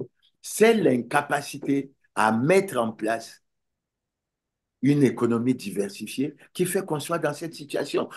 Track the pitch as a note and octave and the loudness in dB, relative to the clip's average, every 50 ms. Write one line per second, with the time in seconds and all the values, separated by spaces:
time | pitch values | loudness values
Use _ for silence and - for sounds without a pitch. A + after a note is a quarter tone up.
0 | B2+ - _ _ _ _ _ _ - - - - G#3 A3+ A3+ G#3+ F3 C#3+ B2+ A#2+ | -16 -16 _ _ _ _ _ _ -16 -6 0 4 6 6 6 6 4 4 2 2
1 | A#2 A#2+ - C#3+ D3 - D3 C#3+ C#3+ - - C#3 - C3+ C#3 C#3 C3+ - _ _ | 0 0 0 0 0 0 -2 -4 -4 -6 -12 -8 -2 0 0 0 0 -4 _ _
2 | _ _ - G2 G#2+ A2 A2+ A2+ B2+ D3+ F#3 G3 F#3+ G3 C3 B2+ A#2 A2+ G#2+ - | _ _ 0 2 4 4 4 4 4 4 4 4 4 2 0 -2 -2 -2 -2 -4
3 | A2 G#2+ A2+ A2+ - - - - _ _ _ _ _ _ _ _ _ _ _ _ | -4 -4 -4 -4 -6 -12 -20 -20 _ _ _ _ _ _ _ _ _ _ _ _
4 | _ _ _ _ _ _ _ _ _ _ _ _ _ _ _ _ - C3+ D3 D3 | _ _ _ _ _ _ _ _ _ _ _ _ _ _ _ _ 2 2 4 4
5 | C#3 A#2 - - A#2+ A#2 A#2 A2+ A#2 B2+ B2+ B2 - G2+ F2 G2 G2+ G2+ - - | 4 4 2 2 0 2 2 2 2 0 0 -2 -2 -8 -4 -4 -4 -4 -6 -10
6 | A2 G#2 - - C3+ D3+ - _ - - - - F3+ F3+ - G3 F#3 - D#3 D3 | -12 -10 -6 -4 -4 -4 -6 _ -18 -10 -4 -2 -2 -2 -2 -4 -4 -4 -6 -6
7 | C#3 - E3+ E3 D3+ D3 D3 - E3 D#3+ - - C#3+ - - - - - - - | -4 -4 -4 -2 -2 -4 -4 -4 -8 -12 -12 -12 -12 -8 -6 -6 -4 -2 -2 -4
8 | - - - | -4 -4 -8